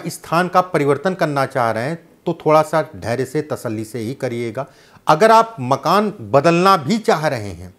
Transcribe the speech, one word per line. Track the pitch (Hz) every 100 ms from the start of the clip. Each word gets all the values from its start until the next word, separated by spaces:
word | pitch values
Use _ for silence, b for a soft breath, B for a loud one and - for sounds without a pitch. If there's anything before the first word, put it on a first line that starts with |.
| 165
स्थान | - - 165 180
का | 185
परिवर्तन | 185 156 139 139 185
करना | 185 160 139 131
चाह | 135 117
रहे | 110
हैं | 131 165 _ _ -
तो | 170
थोड़ा | 156 156
सा | 156 160 147 95
धैर्य | 110 120 123
से, | 156
तसल्ली | 151 123 123 110 107
से | 123
ही | 110 135
करिएगा। | 127 117 117 113 143 b b b -
अगर | 160 220
आप | 226 226 -
मकान | 123 135 156 196 214 -
बदलना | 107 135 165 170 190 190
भी | 135 220
चाह | 220 165 151
रहे | 123 101
हैं | 85 90